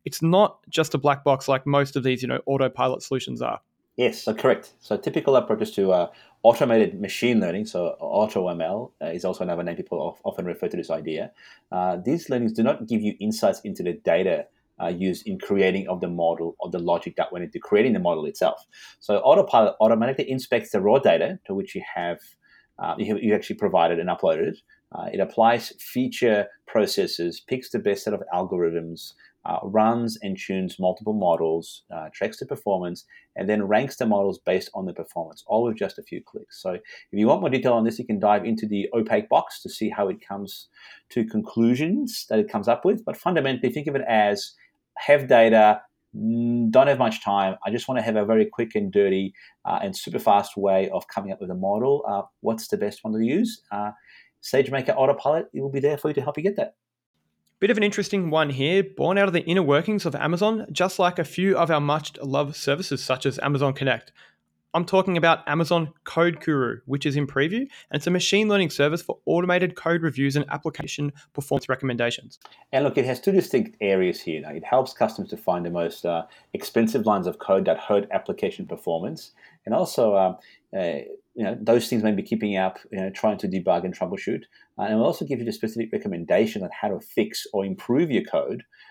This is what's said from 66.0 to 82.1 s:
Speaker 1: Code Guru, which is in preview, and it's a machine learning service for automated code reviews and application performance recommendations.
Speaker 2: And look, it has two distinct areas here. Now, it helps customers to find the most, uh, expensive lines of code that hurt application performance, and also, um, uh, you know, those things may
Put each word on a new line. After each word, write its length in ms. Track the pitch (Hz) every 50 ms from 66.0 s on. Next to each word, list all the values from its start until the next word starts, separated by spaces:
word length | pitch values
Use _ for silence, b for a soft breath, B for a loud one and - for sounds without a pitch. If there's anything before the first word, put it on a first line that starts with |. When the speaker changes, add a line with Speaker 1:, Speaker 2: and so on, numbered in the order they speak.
| -
Speaker 1:
Code 360 | - - 165 170 175 165 -
Guru, 420 | - 160 151 139 127 117 113 110 -
which 180 | - 135 143 -
is 120 | 151 135
in 100 | 147 143
preview, 360 | 135 - 139 143 170 202 240
and 320 | 269 - - - - - -
it's 120 | 147 -
a 60 | -
machine 360 | 180 180 - - - 208 220 214
learning 220 | 202 196 185 151
service 320 | - - 143 151 160 170
for 160 | - - 170 - _
automated 500 | 151 160 175 180 180 180 180 180 180 -
code 280 | - - 165 170 170 165
reviews 320 | 160 - 135 139 139 135
and 100 | 147 143 -
application 600 | 139 139 - 160 - - - - - - 147 143 - b b b b
performance 340 | - 139 - 143 139 - -
recommendations. 720 | 131 - - 131 120 117 117 120 120 - - - - - B B B B B B
Speaker 2:
And 120 | - 131 147
look, 120 | 135 -
it 100 | 143 120
has 140 | 131 - -
two 120 | - 196
distinct 440 | 196 190 - - - 120 110 - - -
areas 400 | 107 98 98 92 92 90 82 -
here. 180 | - 85 80 76
Now, 100 | 71 76
it 120 | 73 82 80
helps 300 | - 123 131 131 - -
customers 380 | - 120 110 - - 92 -
to 60 | - -
find 280 | - - 87 87 85
the 60 | 85
most, 340 | 87 87 85 80 - - -
uh, 220 | 87 85 82 85 - b b b b b
expensive 540 | - - - - 117 113 110 113 127 104 110
lines 180 | 104 95 85
of 140 | 90 85 -
code 260 | - - 98 95 95
that 140 | - - -
hurt 280 | - - 104 101 101 -
application 560 | 101 95 - - 98 - 104 92 - - 92 -
performance, 640 | 85 80 - 87 82 82 90 123 160 - - - _ b b b b b b
and 80 | 104 113
also, 420 | 160 185 - - - 120 107 101
um, 220 | 98 95 92 90 - b b b b b _ - 98
uh, 220 | 90 85 78 71 58 - - - _ _ -
you 100 | 117 107
know, 120 | 98 117 107
those 260 | 107 113 117 120 117 -
things 140 | 127 110
may 100 | 107 107